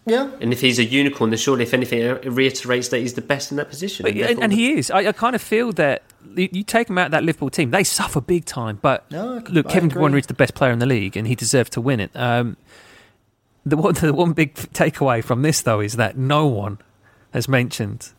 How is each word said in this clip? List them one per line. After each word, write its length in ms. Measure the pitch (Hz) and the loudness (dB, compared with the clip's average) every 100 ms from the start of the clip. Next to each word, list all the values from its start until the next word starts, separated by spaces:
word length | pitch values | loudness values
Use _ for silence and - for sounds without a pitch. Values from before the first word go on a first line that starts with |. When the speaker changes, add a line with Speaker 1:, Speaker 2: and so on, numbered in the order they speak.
| - | 0
Speaker 1:
Yeah. 260 | 240 277 - | 0 0 -4
Speaker 2:
And 100 | 117 | -2
if 80 | 127 | 2
he's 180 | 131 120 | 2 2
a 40 | 113 | 2
unicorn, 440 | 135 143 139 113 | 2 0 0 0
then 80 | 110 | 0
surely, 260 | - 127 | 0 0
if 100 | 117 127 | 0 0
anything, 240 | 120 120 | 0 0
it 240 | 120 127 135 | -2 -2 -4
reiterates 600 | 123 131 127 120 123 123 | 0 0 0 -2 -2 -2
that 100 | 127 | -4
he's 140 | 123 - | -4 -4
the 60 | |
best 300 | - 139 - | -4 -4 -4
in 60 | 143 | -6
that 120 | 147 | -6
position. 340 | 135 196 - | -8 -8 -4
Speaker 3:
But, 80 | 185 | -2
Speaker 2:
And 60 | 208 | 0
Speaker 3:
and, 60 | 233 | 0
Speaker 2:
therefore 140 | 233 226 | 0 2
Speaker 3:
and 60 | |
Speaker 2:
the 20 | 208 | 2
Speaker 3:
he 180 | 240 294 | 2 0
is. 120 | 127 | 0
I, 100 | 190 | 0
I 120 | 202 | 0
kind 240 | - 233 240 | 0 -2 -2
of 80 | |
feel 280 | - 220 240 | -2 -2 0
that 280 | 180 147 127 - _ - 180 | 0 0 0 -6 _ -8 -4
you, 140 | 185 | -2
you 120 | 185 | -2
take 260 | 208 233 233 | -2 0 0
him 80 | 180 | 0
out 80 | 156 | 0
of 40 | |
that 120 | 151 | 0
Liverpool 280 | 165 151 135 | 0 0 -2
team, 180 | - 120 | -2 0
they 140 | 175 | 2
suffer 360 | 190 - - 147 | 0 -2 -2 -2
big 260 | 123 175 - | 0 -2 -2
time. 340 | 135 113 101 | -6 -6 -2
But 280 | 147 127 - | 0 0 -4
Speaker 1:
No, 240 | 156 233 247 | -8 -8 -8
I 20 | 226 | -2
c-, 80 | |
Speaker 3:
look, 140 | 151 143 | 0 2
Speaker 1:
I 60 | |
Speaker 3:
Kevin 160 | 185 170 | 2 2
De 60 | 175 | 2
Speaker 1:
agree. 100 | 151 | 2
Speaker 3:
Bruyne 80 | 139 | 2
is 60 | - | 0
the 80 | |
best 220 | - 131 - | 0 0 2
player 160 | 135 | 2
in 80 | 117 | 2
the 80 | 123 | 2
league, 280 | 120 98 92 | 0 -2 -4
and 120 | 113 | -2
he 80 | 120 | -2
deserved 380 | 113 135 113 | 2 2 2
to 80 | - | -2
win 180 | 123 123 | -2 -2
it. 100 | 95 - | -2 -4
Um, 420 | 120 120 120 - _ - - - _ _ _ _ _ _ | 0 0 -2 -6 _ -20 -20 -20 _ _ _ _ _ _
the 140 | 143 147 | 2 4
one, 160 | 160 | 4
<laughs> 80 | - | 4
the 100 | 160 | 2
one 220 | 147 170 | 2 2
big 220 | 160 151 - | 2 0 -4
takeaway 680 | - - 151 - 139 117 | -6 0 0 2 2 2
from 200 | - 120 | 0 0
this, 180 | 151 147 | 2 2
though, 200 | - 107 | 2 0
is 160 | 104 110 | 0 0
that 200 | 110 131 | -2 0
no 300 | 131 151 151 | 0 2 2
one 320 | 107 104 101 _ _ _ _ _ | 0 -4 -8 _ _ _ _ _
has 160 | - 117 | -6 0
mentioned 640 | 131 123 - 104 107 - | 0 0 -2 -6 -8 -14